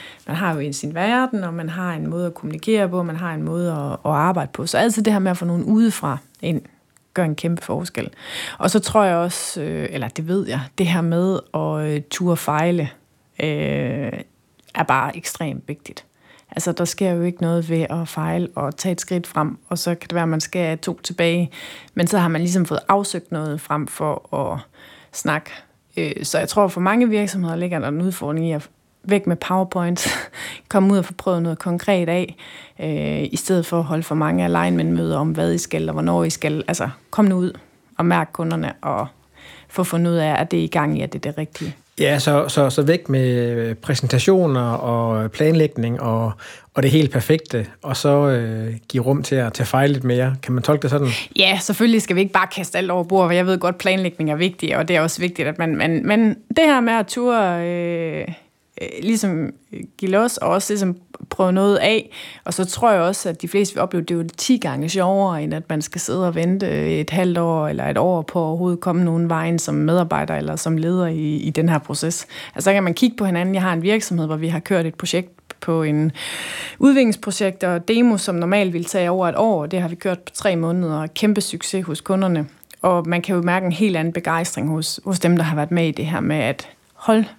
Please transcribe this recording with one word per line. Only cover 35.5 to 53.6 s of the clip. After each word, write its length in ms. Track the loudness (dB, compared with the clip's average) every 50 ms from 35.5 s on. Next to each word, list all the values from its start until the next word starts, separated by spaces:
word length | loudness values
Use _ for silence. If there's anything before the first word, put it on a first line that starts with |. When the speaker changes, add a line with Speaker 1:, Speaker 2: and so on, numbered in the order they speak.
| 0
Speaker 1:
I 60 | 0
skal, 300 | -2 -4 -4 -4 -4 -2
og 40 | -2
hvornår 320 | -2 0 0 2 2 0
I 60 | 0
skal. 340 | -2 -2 -2 -4 -2 -4 -4 -4
Altså, 200 | -4 -4 -4 -6 -8 -10 _ _
kom 140 | 0 2 4
nu 120 | 4 4
ud 160 | 2 0 -2 -4 -8 -14 _ _ _ _ _ _ -2
og 80 | 2
mærk 240 | 2 2 2 0 -2 -4
kunderne, 400 | -6 -4 -4 -2 -4 -4 -6 -6 -6
og 260 | -6 -4 -2 -2 -4 -6 -8 _ _ _ _ -20 -20 -20 -20 -20 -20 _
få 160 | -4 -2 -2
fundet 260 | 0 2 2 2 2
ud 60 | 2
af, 240 | 2 2 2 2 0
at 100 | 0 0
det, 60 | 0
I 40 | 0
er 40 | 0
i 20 |
gang 320 | 0 0 0 0 0 0 -2
i, 40 | -2
at 100 | -4 -6
det 140 | -6 -6
er 40 | -6
det 80 | -6 -6
rigtige. 380 | -8 -8 -8 -10 -10 -10 -10 -12 _ _ _ 0
Speaker 2:
Ja, 200 | 2 2 2 2
så, 300 | 2 4 4 4 2 2
så, 220 | 2 2 2 4
så 120 | 4 4 4
væk 260 | 4 4 2 2 0
med 640 | 2 2 4 4 2 2 2 0 0 0 -2 -2 -4
præsentationer 960 | -4 -4 -2 -2 0 0 2 2 2 4 6 6 6 6 4 2 2 2 0
og 600 | 0 -2 0 0 0 2 2 2 2 0 0 -2
planlægning 720 | 0 2 2 4 6 6 4 4 2 0 -2 -2 -2 -2
og, 320 | 0 0 0 0 0 0 -2 -6 -10 -20 -20 -20 -20 _ -2
og 80 | 2 2
det 80 | 4
helt 200 | 6 4 4 4
perfekte, 560 | 2 0 2 2 2 2 0 -2 -4 -4 -4 -6 -8 -12 -8
og 140 | -6 -4
så, 320 | 0 2 4 4 6 6 4
øh, 460 | 4 2 0 -2 -2 -4 -4 -4 -6 -8 -8 -4
give 140 | -2 0 2
rum 200 | 2 2 0 0
til 140 | 0 0
at, 160 | 0 0 0 -2
til 100 | -2 -2
at 40 |
fejle 260 | 2 4 4 4 4 2
lidt 120 | 2 0
mere. 300 | 0 2 2 2 0 0 -2 -2
Kan 100 | -2 -2
man 100 | 0 2
tolke 200 | 2 2 2 2
det 80 | 2
sådan? 180 | 0 2 2 0 0 -2 -6 -4 2 2
Speaker 1:
Ja, 200 | 4 4 4 2
selvfølgelig 420 | 0 -2 0 2 4 4 4 4 2
skal 140 | 2 2
vi 40 | 2
ikke 120 | 2 2 2
bare 140 | 0 0
kaste 320 | 0 -2 -6 -8 -6 -4 -4
alt 120 | -2 0
over 140 | 0 -2 0
bord, 240 | 2 4 4 4 4
for 40 | 4
jeg 140 | 4 4
ved 120 | 4 2
godt, 200 | 2